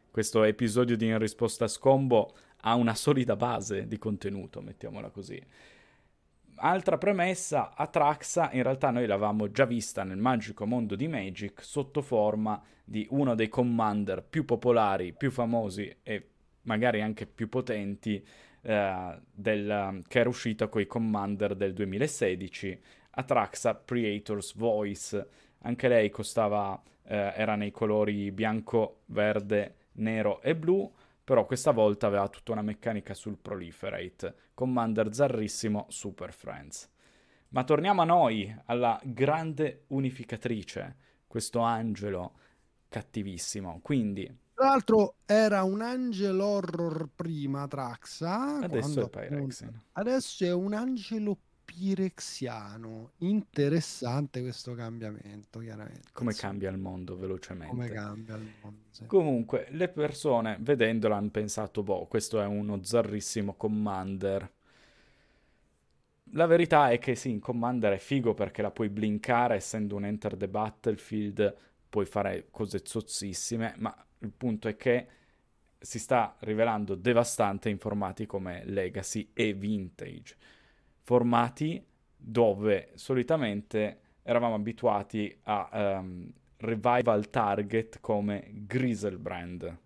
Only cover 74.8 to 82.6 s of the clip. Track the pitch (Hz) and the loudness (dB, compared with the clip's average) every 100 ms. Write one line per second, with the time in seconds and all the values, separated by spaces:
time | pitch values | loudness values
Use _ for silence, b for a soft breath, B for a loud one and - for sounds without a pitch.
74.8 | 131 120 120 b b b b _ _ _ | 2 2 0 b b b b _ _ _
75.8 | - 113 - 127 104 - 110 107 117 107 | -12 -10 2 2 2 -4 -4 2 2 0
76.8 | 101 92 110 117 120 - 104 98 110 98 | -2 0 4 4 4 2 0 0 -2 -2
77.8 | 110 104 95 - 104 98 92 87 - 98 | -4 -2 -4 -6 -6 -6 -6 -8 -4 -2
78.8 | 92 - - 110 - - 110 95 101 104 | -2 -4 -6 -6 -6 -2 -2 -2 -2 -2
79.8 | 90 - 90 82 - - b b b b | -4 -10 -14 -14 -18 -20 b b b b
80.8 | b b - 123 120 117 123 - 156 185 | b b 2 4 6 4 4 0 -4 -4
81.8 | - _ _ _ - 120 113 98 | -12 _ _ _ -2 4 4 4